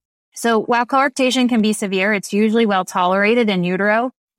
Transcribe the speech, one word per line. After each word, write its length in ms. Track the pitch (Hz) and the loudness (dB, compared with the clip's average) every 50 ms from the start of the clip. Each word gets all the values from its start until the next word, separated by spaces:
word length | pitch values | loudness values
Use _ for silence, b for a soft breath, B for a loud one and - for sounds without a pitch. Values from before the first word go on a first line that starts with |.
| _ _ _ _ _ _ - | _ _ _ _ _ _ -14
So 280 | - - 233 226 220 - | -6 -2 0 0 0 0
while 240 | - 240 233 240 | 0 0 0 0
coarctation 640 | 226 - 269 269 294 - - 262 254 220 254 254 240 | 0 0 0 0 0 0 0 -2 0 0 0 0 0
can 140 | 247 226 202 | 2 2 2
be 100 | 214 214 | 0 0
severe, 400 | - 220 196 190 185 185 202 220 | -2 -4 -4 -2 -2 0 0 -2
it's 200 | 196 185 - - | -2 -4 -4 -2
usually 340 | 202 214 220 214 233 233 | 0 0 2 2 2 2
well 180 | 208 202 185 185 | 2 0 0 -2
tolerated 640 | - - 196 180 180 185 196 202 208 233 247 240 208 | -2 -2 -2 0 0 2 2 2 2 2 2 2 0
in 140 | 196 180 175 | 0 0 0
utero 480 | 175 185 185 196 208 208 226 240 262 - _ _ _ _ | -2 -2 0 0 0 0 0 0 -4 -6 _ _ _ _